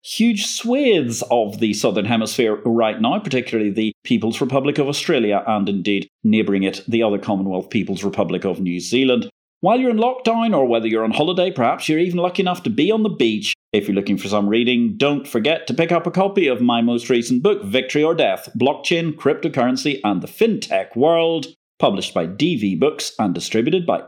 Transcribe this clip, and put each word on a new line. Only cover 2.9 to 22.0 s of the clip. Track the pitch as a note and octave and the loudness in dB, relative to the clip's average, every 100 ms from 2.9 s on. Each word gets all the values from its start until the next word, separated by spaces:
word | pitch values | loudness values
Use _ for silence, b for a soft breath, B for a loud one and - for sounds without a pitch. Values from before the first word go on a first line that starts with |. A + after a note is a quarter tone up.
| G#2+ | 0
now, | A2+ G3+ | 0 0
particularly | - B2+ A#2+ A2+ G#2 | -2 -4 -2 -2 -2
the | G2+ G#2+ - | 0 -2 -4
People's | - A2+ A2 A2 | -2 0 0 -2
Republic | B2+ C3+ C#3 D3 | -2 0 0 0
of | C#3 | -2
Australia | C#3+ - D3 G#2+ G2 A#2 | -2 0 0 2 0 0
and | G#2+ G2+ | 0 0
indeed | G2+ F2 G2 - _ | -2 0 -2 -4 _
neighbouring | A2 A2 G2+ G2 | 2 2 2 0
it, | G2 - - | 0 -4 -2
the | A2+ | 0
other | A2+ G2+ | 2 0
Commonwealth | G#2+ G2 F#2+ F#2 F#2 | -2 -2 -2 -4 -4
People's | A2+ F#2+ F#2 | -4 -2 -4
Republic | G2 F#2+ F#2 F2+ | -4 -2 -2 -2
of | G2 F2+ | -4 -4
New | F#2 F2 | -4 -4
Zealand. | F2+ B2 C3+ B2 A2+ - _ _ | -2 2 2 2 -2 -12 _ _
While | F3+ A#3+ | 0 2
you're | C4 | 2
in | A3 | 2
lockdown | A#3 B3+ A#3 A3+ A3+ E3+ | 0 0 0 0 2 2
or | B2+ | 2
whether | A#2 A2 | 2 2
you're | A2 | 0
on | A2 | 0
holiday, | A2 D#3 F3+ F#3 | 0 0 0 0
perhaps | F3+ A#2+ D3+ - | 0 0 0 0
you're | D#3 | 0
even | F3+ F3 | 0 0
lucky | F3+ F3+ | 0 0
enough | F3+ F3 | -2 -2
to | - | -2
be | A2 E3 | 0 2
on | A3 | 2
the | G#3 | 0
beach. | D#3 A#2+ G#2+ G#2+ - _ | 2 0 0 -4 -6 _
If | G#2+ G2+ | -2 0
you're | |
looking | G2 G2 G2 | -2 0 -2
for | G2 | 0
some | G#2 G2+ | 0 2
reading, | A2+ A#2+ B2 A#2 G#2+ | 2 2 2 0 2
don't | C#3+ C#3+ - | 0 0 -2
forget | A#2 A2+ D#3+ - | -2 0 -2 -2
to | |
pick | C3 E3 | -2 0
up | E3+ E3+ | 0 0
a | |
copy | F3 G3 G3 D3+ | 0 2 2 2
of | A#2+ | 2
my | A#2+ A#2 | 2 2
most | A#2 A#2+ - | 2 0 0
recent | A#2+ A2+ B2 | 0 2 2
book, | G3 G3+ | 2 0
Victory | G2+ A#2+ C3 D3 | 0 -2 0 0
or | D#3 | 2
Death, | D#3+ A#2+ F#2 - - | 2 0 0 -6 0
Blockchain, | C3 - - E3+ E3 | 0 0 -2 0 -2
Cryptocurrency | D3+ C3+ D3 E3 C#3 A#2+ C3 D3+ C#3 | -2 -2 0 -2 0 0 0 -2 -2
and | G#2+ F#2 | -2 -2
the | - | -4
FinTech | - A#3 F#3+ - G2 F#2+ | 0 0 0 -2 -4 -2
World, | A#2 D3 E3 E3 E3 - - _ - | 2 2 4 2 -2 -6 -14 _ -2
published | C#3 F#3+ | 0 0